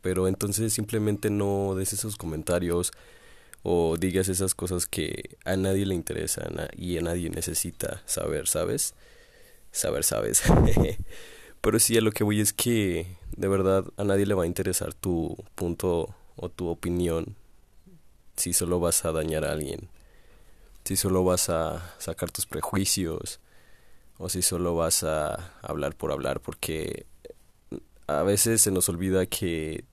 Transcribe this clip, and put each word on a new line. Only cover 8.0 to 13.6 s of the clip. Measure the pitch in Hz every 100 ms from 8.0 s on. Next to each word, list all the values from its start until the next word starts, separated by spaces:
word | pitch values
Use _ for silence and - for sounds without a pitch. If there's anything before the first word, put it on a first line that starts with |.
| -
saber, | - - 76 -
¿sabes? | - 87 139 - - - - - - - - -
Saber, | - - 69
¿sabes? | - 53 55 - - - - - 76 -
<laughs> | - - - - - -
Pero | 104 107
sí, | - 113
a |
lo | 110
que | 104
voy | 104 107
es | 104
que | - 120 117 101 85 87 90 - -
de | 98
verdad | 98